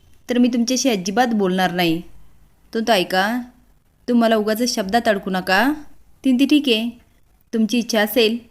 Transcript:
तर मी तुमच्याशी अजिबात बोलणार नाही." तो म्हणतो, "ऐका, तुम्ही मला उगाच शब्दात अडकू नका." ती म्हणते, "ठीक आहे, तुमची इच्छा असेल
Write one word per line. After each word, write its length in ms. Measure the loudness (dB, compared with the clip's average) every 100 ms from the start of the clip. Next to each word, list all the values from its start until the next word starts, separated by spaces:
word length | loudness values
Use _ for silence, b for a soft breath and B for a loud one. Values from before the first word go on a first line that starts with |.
| _ -14 -4
तर 100 | 0
मी 100 | 2
तुमच्याशी 400 | 0 -2 0 0
अजिबात 460 | -2 -2 -2 0
बोलणार 380 | 0 0 0 0
नाही." 280 | 0 0 -2
तो 800 | -6 -18 -20 -20 _ _ _ -4
म्हणतो, 140 | 0
"ऐका, 500 | 0 0 -2 -2 -4 -10 -18 _ _ _ _ -2
तुम्ही 120 | 0
मला 160 | 2 2
उगाच 260 | 0 -2 -2
शब्दात 340 | -4 -2 0 0
अडकू 220 | -2 -2
नका." 420 | -4 0 2 2 -2 -8 -20 -20 _
ती 60 | 0
म्हणते, 160 | 2 4
"ठीक 220 | 2 2
आहे, 200 | 0 -2 -8 _ _ _ _ _
तुमची 260 | -2 0 0
इच्छा 220 | 0 0
असेल 380 | 0 2 2 0 -8